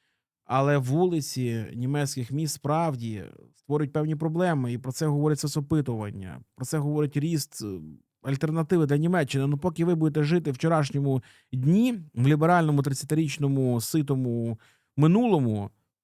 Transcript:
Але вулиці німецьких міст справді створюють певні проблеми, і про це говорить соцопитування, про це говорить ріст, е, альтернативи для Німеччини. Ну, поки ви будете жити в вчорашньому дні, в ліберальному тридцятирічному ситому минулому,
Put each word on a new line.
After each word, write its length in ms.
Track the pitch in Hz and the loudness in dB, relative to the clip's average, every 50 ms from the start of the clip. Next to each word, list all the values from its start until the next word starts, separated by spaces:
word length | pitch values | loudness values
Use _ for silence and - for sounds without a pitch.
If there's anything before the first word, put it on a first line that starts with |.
| _ _ _ _ _ _ _ _ _ - | _ _ _ _ _ _ _ _ _ -4
Але 300 | 123 131 139 139 147 143 | 0 0 2 2 2 2
вулиці 880 | 131 123 135 160 185 185 170 160 139 - - 131 127 120 117 113 107 76 - | 2 0 2 2 2 2 2 0 -4 -4 -4 -4 -4 -2 -2 -4 -6 -6 -8
німецьких 560 | 117 123 131 143 147 143 139 - 135 123 113 | -6 -4 -2 -2 -2 -2 -2 -4 -6 -6 -6
міст 240 | 131 147 160 147 - | -4 -4 -4 -4 -6
справді 720 | - - 143 147 156 170 165 139 123 117 117 110 101 90 - 50 50 - - _ | -6 -4 -2 0 0 0 -2 -2 -4 -6 -8 -8 -8 -10 -12 -16 -20 -20 -20 _
створюють 360 | _ _ - 143 147 151 135 143 | _ _ -4 -2 -2 -2 -2 -2
певні 240 | 156 151 156 156 | -2 -2 -2 -2
проблеми, 560 | 147 165 165 160 170 185 180 165 143 127 120 120 | -2 -2 -2 -2 0 0 0 0 0 0 -2 -4
і 60 | 120 | -6
про 140 | 135 131 127 | -6 -8 -6
це 140 | - 160 | -2 -2
говорить 340 | 156 143 143 147 151 151 143 | 0 0 2 2 2 0 0
соцопитування, 1000 | - 143 - 156 143 143 165 156 143 131 120 113 107 104 104 101 95 90 - - - _ _ | -2 -4 -4 -4 -2 0 0 0 0 0 -2 -4 -4 -6 -8 -10 -10 -12 -12 -14 -18 _ _
про 100 | - 131 | -12 -8
це 140 | - - 135 | -6 -4 -2
говорить 380 | 143 147 147 151 151 143 147 | -2 -2 0 0 0 0 0
ріст, 460 | 151 139 170 170 151 135 - - - 120 | -2 -2 0 0 -2 -4 -6 -10 -10 -10
е, 180 | 104 95 90 78 78 78 - _ _ _ _ - | -8 -8 -10 -12 -14 -18 -20 _ _ _ _ -6
альтернативи 640 | 135 139 135 - 156 156 165 160 147 190 175 160 | -4 -4 -2 -2 -2 -2 -2 0 2 2 2 4
для 100 | 135 143 | 4 2
Німеччини. 500 | 147 156 170 185 180 151 127 - 139 131 | 2 2 2 2 2 0 0 0 0 0
Ну, 120 | 143 147 143 | 0 0 0
поки 260 | 156 185 165 160 165 | -2 -4 -2 0 0
ви 100 | 175 180 | 0 2
будете 300 | 160 160 156 143 156 147 | 2 2 0 2 2 2
жити 260 | 147 170 175 156 147 | 2 2 0 0 -2
в 40 | 131 | -4
вчорашньому 680 | 127 - 165 165 156 147 131 - 143 143 139 135 131 - - - _ _ _ - | -2 0 2 2 2 2 0 -2 -2 0 0 0 0 -2 -6 -14 _ _ _ -4
дні, 460 | 127 127 143 175 202 233 254 240 202 160 151 - | 0 2 4 4 4 4 2 0 -2 -8 -8 -2
в 120 | 113 123 | 2 4
ліберальному 560 | 139 156 147 156 165 180 175 165 151 147 143 135 | 4 4 4 4 4 4 6 4 4 4 2 2
тридцятирічному 1000 | 143 135 - - 135 156 156 160 147 139 - 147 139 139 135 131 127 123 117 | 0 -2 -4 -4 -2 0 0 0 0 -2 -2 0 0 2 2 2 2 0 0
ситому 800 | 110 - - 160 147 139 143 131 131 123 117 117 117 117 113 - _ _ _ _ _ _ _ | -2 -2 0 0 0 0 0 -2 0 -2 -2 -2 -2 -4 -6 -6 _ _ _ _ _ _ _
минулому, 760 | - 143 160 175 214 247 240 196 156 131 117 107 104 101 98 - _ _ _ _ _ | 4 4 6 6 6 4 4 4 4 2 2 0 -2 -4 -6 -10 _ _ _ _ _